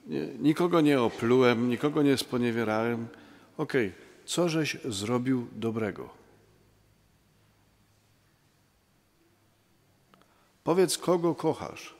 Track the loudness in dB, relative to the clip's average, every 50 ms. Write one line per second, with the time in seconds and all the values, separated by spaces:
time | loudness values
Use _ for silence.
0 | _ -8 -8 -8 -6 -8 -8 0 0 0 2 2 0 2 4 4 4 4 4 4
1 | 2 0 0 -2 2 4 4 6 6 6 4 4 2 0 -2 0 -2 -2 0 2
2 | 4 4 2 2 0 -4 -2 -2 0 0 0 0 -2 0 0 0 0 -2 -2 -4
3 | -6 -10 -14 -20 -20 -20 -20 -20 -20 _ _ -8 -8 -2 -2 -2 -2 -2 -4 -12
4 | -20 -20 -20 -20 -12 -8 -2 0 0 0 0 0 -2 -2 -6 -8 -8 -8 -6 -6
5 | -4 -2 -2 -2 0 0 -2 -2 -2 -8 -10 -6 -6 -4 -2 -2 -4 -4 -6 -8
6 | -14 -16 -18 -20 -20 _ _ _ _ _ _ _ _ _ _ _ _ _ _ _
7 | _ _ _ _ _ _ _ _ _ _ _ _ _ _ _ _ _ _ _ _
8 | _ _ _ _ _ _ _ _ _ _ _ _ _ _ _ _ _ _ _ _
9 | _ _ _ _ _ _ _ _ _ _ _ _ _ _ _ _ _ _ _ _
10 | _ _ -20 _ _ _ _ _ _ _ _ _ _ 0 4 4 4 2 2 -4
11 | 0 0 0 2 2 -2 -2 0 -2 -2 -2 -2 -6 -12 -12 -14 -16 -18 -20